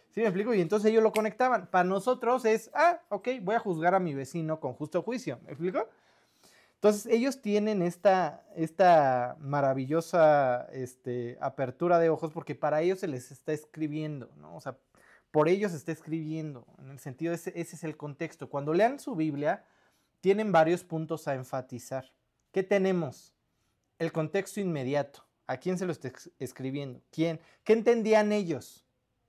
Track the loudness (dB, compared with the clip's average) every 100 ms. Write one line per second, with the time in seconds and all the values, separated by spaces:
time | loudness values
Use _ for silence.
0 | _ -2 -2 0 0 0 2 2 4 4
1 | 4 2 -2 0 0 0 0 2 2 0
2 | 0 -2 0 0 2 0 -2 2 2 2
3 | -4 -8 -6 -6 -2 -2 -2 0 2 2
4 | 0 -6 -8 -6 -6 -4 -6 -6 -4 -4
5 | -4 -6 -6 -10 -12 -6 -4 -4 -6 _
6 | _ _ _ _ _ _ _ _ 2 4
7 | 2 0 0 -2 0 0 0 0 -2 2
8 | 4 4 2 -4 _ -6 -4 4 8 8
9 | 6 2 -2 -6 -4 0 0 0 0 -2
10 | 0 4 6 6 4 0 -4 -10 -12 -10
11 | -8 -6 -6 -6 -8 -4 -6 -2 2 4
12 | 4 0 -4 -10 -10 -6 -2 0 0 -2
13 | -4 -8 -10 -16 -8 -8 -8 -8 -6 -6
14 | -8 -10 -14 -20 -20 -16 -14 -14 _ _
15 | _ _ _ 2 4 2 0 -6 -8 -10
16 | -8 -8 -6 -8 -8 -12 -18 -20 -20 -16
17 | -14 -8 -4 -4 -6 -10 -10 -10 -12 -10
18 | -12 -10 -10 -10 -10 -6 -2 2 2 0
19 | -8 -4 -4 -2 -2 -4 _ _ _ _
20 | _ _ 0 2 4 4 4 2 -2 -8
21 | -6 -8 -6 -6 -6 -10 -10 -14 -10 -10
22 | -10 _ _ _ _ -4 0 2 2 0
23 | -4 -10 -20 _ _ _ _ _ _ -8
24 | -6 -4 -4 -4 -6 -6 -4 -4 -2 -2
25 | -4 -10 _ _ -10 -8 -4 -4 -4 -6
26 | -8 -14 -20 -12 -12 -8 -8 -8 -10 -14
27 | _ -4 -4 -4 _ _ 2 4 4 2
28 | 4 4 4 0 -2 -6 -8 -20 _ _
29 | _ _